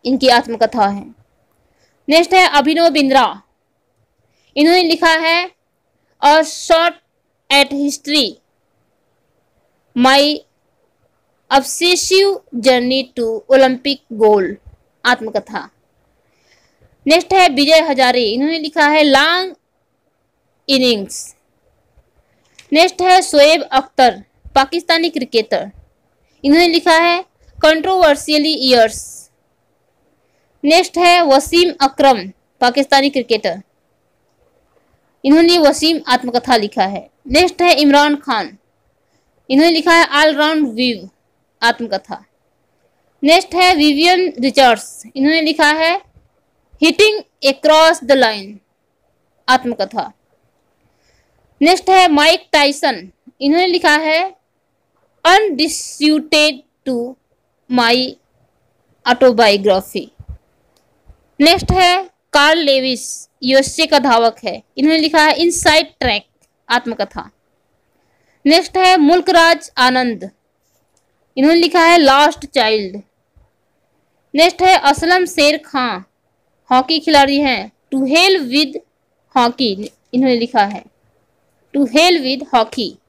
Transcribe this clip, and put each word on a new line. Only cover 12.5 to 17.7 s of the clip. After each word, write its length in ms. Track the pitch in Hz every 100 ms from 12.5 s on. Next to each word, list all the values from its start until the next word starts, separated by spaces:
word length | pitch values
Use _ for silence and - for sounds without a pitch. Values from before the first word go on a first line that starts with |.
| 240
Journey 400 | 240 247 247 262 254 -
to 100 | 226 220 -
Olympic 500 | 269 262 254 285 277 _ 220
Goal, 340 | 214 208 180 202 - _ _ _ 240
आत्मकथा। 640 | 247 220 202 202 220 156 _ _ _ _ _ _ _ _ _ _ _ _ _ 277
Next 280 | 320 349
है 140 | 381 359
विजय 300 | 262 285